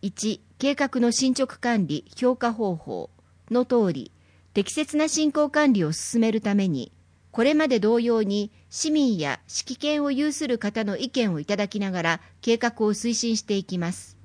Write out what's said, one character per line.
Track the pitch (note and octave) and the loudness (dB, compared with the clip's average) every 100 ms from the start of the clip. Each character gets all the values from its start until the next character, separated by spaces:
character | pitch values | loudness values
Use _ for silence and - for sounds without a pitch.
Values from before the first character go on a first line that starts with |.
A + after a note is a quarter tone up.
一、 | G3 - A3 G#3 _ _ | -6 -4 -4 -4 _ _
計 | C4+ C#4+ | -2 0
画 | C#4+ B3+ | 0 2
の | A#3+ | 2
進 | A#3 C4 | 2 0
捗 | B3+ C4 - | 2 -2 -2
管 | B3 A3+ F3 | -2 0 0
理、 | D3+ - - | -4 -8 0
評 | B3+ B3+ | 0 2
価 | A#3+ | -2
方 | A3+ G#3+ E3 | -2 -2 -4
法 | - F#2+ - _ _ _ - | -6 -10 -10 _ _ _ -4
の | A#3 B3 | -2 2
通 | A#3+ G3+ | 2 2
り、 | D3 A2+ _ _ _ _ | 0 -8 _ _ _ _
適 | - G3+ | -4 -2
切 | - D4+ D4+ | -2 -2 0
な | D#4 | 0
進 | D#4 D#4 | 2 0
行 | D4 D4 | 2 0
管 | D4+ D4 | 4 4
理 | G#3+ | 4
を | D#3+ | 2
進 | E3 - A#3 | -2 -2 0
め | A3+ | 2
る | A3 | 2
た | G#3 | 0
め | G3+ F#3+ | 0 2
に、 | C#3+ A#2+ _ _ _ _ | -2 -4 _ _ _ _
こ | - | 0
れ | A#3+ D4+ | 2 4
ま | D#4 | 2
で | B3 | 2
同 | G#3 A#3 | 2 2
様 | A#3 A3+ | 2 2
に | G#3+ G3+ G#3 _ _ | 2 0 -2 _ _
市 | - D#4 | -6 0
民 | D#4 C4+ G3+ | 2 4 2
や | D3 B2+ _ | 0 -4 _
識 | - - B3+ | -10 -8 -6
見 | D4 D4+ | -2 0
を | C#4+ | 0
有 | C4+ D4+ | 0 -2
す | C#4+ D4+ | -2 -4
る | A#3 | -2
方 | G#3 G#3+ | -2 -2
の | G#3+ G3 | -4 -2
意 | B3+ | -4
見 | C4 A3+ | 0 0
を | E3 | -2
い | D3 | -2
た | G3+ | -2
だ | G3+ | -2
き | G#3+ | -4
な | G3 | -4
が | F#3 | -2
ら | E3 E3 - _ | -2 -2 -6 _
計 | - A#3 | -2 0
画 | A#3+ A#3 | 0 0
を | G#3+ | -2
推 | G#3 A#3 A3 | 0 -2 -2
進 | A#3 A3 | 0 -2
し | |
て | - G3+ | -2 -4
い | |
き | F#3+ F3+ | -2 -4
ま | E3+ | -4
す。 | F#3 - - | -6 -12 -20